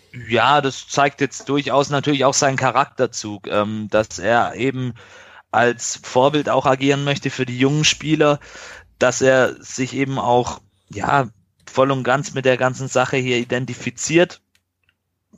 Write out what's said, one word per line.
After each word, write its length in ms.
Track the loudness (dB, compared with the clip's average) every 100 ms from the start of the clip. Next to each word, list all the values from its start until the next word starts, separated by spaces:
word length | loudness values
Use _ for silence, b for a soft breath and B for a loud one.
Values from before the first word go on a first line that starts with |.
| b -14 -2
Ja, 320 | 2 4 4
das 260 | 2 -6 -6
zeigt 340 | 0 0 0
jetzt 280 | -4 -4 -4
durchaus 420 | -2 0 0 0
natürlich 340 | -2 0 2
auch 100 | 2
seinen 220 | 2 0 0
Charakterzug, 920 | 0 0 -2 -2 -4 -2 -10 -10 -4
ähm, 400 | -2 -2 -4 -2
dass 300 | 0 -2 -4
er 340 | 0 2 0
eben 400 | -2 -4 -4 -6 -8 B B B B -4
als 480 | 2 2 0 -8 -10
Vorbild 460 | -2 2 2 2 0
auch 180 | 0 0
agieren 360 | 0 0 0
möchte 280 | -2 -4 -4
für 160 | -4 -4
die 120 | 0
jungen 240 | 0 2
Spieler, 540 | 0 -2 0 4 4 2 B B B B B 0
dass 220 | 0 2
er 340 | 4 4 2 -2
sich 340 | -12 -8 -6
eben 260 | -4 -4 -2
auch, 400 | 2 2 0 -8 _ _ _
ja, 400 | -6 0 0 0 _ _ _ -6
voll 240 | 0 2
und 140 | 2
ganz 280 | 0 -2 -2
mit 100 | -2
der 120 | 0 2
ganzen 300 | 0 -2 -4
Sache 300 | -2 0 -2
hier 220 | 0 -2
identifiziert 1040 | -2 -4 -4 -8 -10 -8 0 2 2 -2 _ _ _ _ _ _ _ _ _